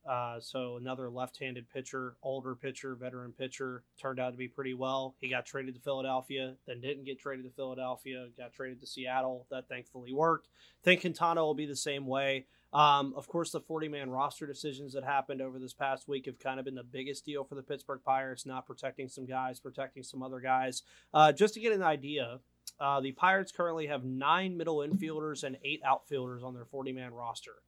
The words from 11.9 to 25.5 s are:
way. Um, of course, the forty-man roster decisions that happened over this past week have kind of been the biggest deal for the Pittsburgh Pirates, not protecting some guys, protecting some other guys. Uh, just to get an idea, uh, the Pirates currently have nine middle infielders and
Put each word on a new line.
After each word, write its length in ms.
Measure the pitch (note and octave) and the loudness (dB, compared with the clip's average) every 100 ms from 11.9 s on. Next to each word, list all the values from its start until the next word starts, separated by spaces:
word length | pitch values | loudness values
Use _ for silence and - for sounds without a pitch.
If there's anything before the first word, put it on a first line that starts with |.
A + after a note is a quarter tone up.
| C#3 C3+ | -2 0
way. 400 | C3+ C#3 C3+ - _ _ | 2 2 0 -4 _ _
Um, 420 | D3 D3 C#3+ C#3 C#3+ | 8 10 10 4 -4
of 100 | - | -2
course, 240 | E3+ D#3+ | -2 0
the 80 | D#3 | -4
forty-man 480 | - D#3+ D#3 D3 C3+ | -4 -4 -2 -4 -4
roster 360 | C3 C#3+ - D3+ | 0 0 0 -10
decisions 460 | C#3+ D3+ C3+ C#3+ | -6 -6 -6 -6
that 100 | C3+ | -4
happened 380 | C3 C#3 E3 C#3 | 0 0 0 -4
over 180 | C3 C3 | -4 -6
this 140 | C3 | -14
past 340 | - C#3 C3 - | -4 -2 -2 -2
week 180 | C#3 C3 | -4 -4
have 120 | B2+ | -6
kind 200 | C3+ C3 | -6 -4
of 60 | C3 | -6
been 100 | C3 | -8
the 80 | |
biggest 420 | A#2+ C3 C3 C3+ - | -10 -8 -6 -8 -6
deal 180 | C#3+ | -6
for 120 | C3+ C#3 | -6 -10
the 80 | |
Pittsburgh 380 | B2+ C#3 - C3+ | -8 -8 -6 -4
Pirates, 420 | - C3+ C3 B2 C3 | 2 2 2 -8 -8
not 200 | B2+ - | -8 -8
protecting 420 | B2 C3+ A#2+ C3 | -6 -6 -6 -10
some 160 | - B2+ | -8 -4
guys, 340 | C3 C3 B2+ | -2 -2 -6
protecting 440 | C3+ B2+ C3 C3+ | -10 -8 -8 -8
some 180 | B2+ C3 | -12 -8
other 160 | C3 B2+ | -6 -4
guys. 440 | C3 C3 C3 B2+ - - _ | 4 4 4 -4 -10 -20 _
Uh, 180 | D3+ D#3 | 10 10
just 240 | C#3 G#3 G#3+ | 10 4 4
to 40 | |
get 140 | A3+ | 2
an 80 | G3+ | 6
idea, 560 | F3 D3 C#3 D3 A#2 B2+ _ _ - - | 4 4 0 -2 -2 -6 _ _ -16 -2
uh, 220 | C#3 C#3 | 2 2
the 100 | C3+ | 2
Pirates 400 | C3+ F3+ F#3+ F#3+ | 4 6 6 2
currently 360 | - F3 E3 D3 | 0 0 0 -2
have 180 | C#3+ B2+ | -2 -2
nine 500 | C3 C#3+ F3 F#3+ F3 | 0 4 4 4 0
middle 220 | D#3+ D3+ | 0 0
infielders 680 | D3 F#3+ D#3 D#3 D#3 C3+ | 2 0 0 -2 -4 -4
and 140 | C#3 | -6